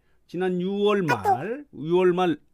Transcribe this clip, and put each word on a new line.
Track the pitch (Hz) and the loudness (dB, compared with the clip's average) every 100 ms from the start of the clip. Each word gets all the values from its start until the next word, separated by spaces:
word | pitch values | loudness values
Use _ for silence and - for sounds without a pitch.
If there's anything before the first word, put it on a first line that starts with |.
| _ _ _ | _ _ _
지난 | 170 185 180 | -6 -2 -2
유월 | 185 202 202 208 | -2 0 2 2
말, | 160 - - 175 185 277 - | 2 0 0 -2 -4 -10 -12
유월 | - 156 175 185 | -10 0 2 4
말 | 175 180 - _ | 2 0 -4 _